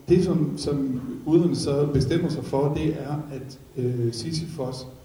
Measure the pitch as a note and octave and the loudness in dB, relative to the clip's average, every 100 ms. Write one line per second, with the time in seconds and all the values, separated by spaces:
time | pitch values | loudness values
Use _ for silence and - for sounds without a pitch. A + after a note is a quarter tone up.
0 | - F#3 F3 D#3+ C#3+ - D3 C#3 C3+ B2 | 4 4 4 2 0 -2 -2 0 0 -2
1 | - - D3+ E3 F3 - C#3+ C#3 D3 C#3 | -6 -6 4 6 6 2 0 2 2 2
2 | - E3 E3+ D3+ - C#3 C#3+ D#3 D#3 C#3 | 2 2 0 -2 -2 0 0 0 -2 -2
3 | C3+ D3 D3+ C3+ - - - C3+ B2 B2 | -4 -6 -6 -10 -12 -16 -12 -4 -2 0
4 | A#2 A2+ E3 D#3+ - - B2+ - - - | -2 -2 -4 -4 -4 -6 -6 -8 -12 -18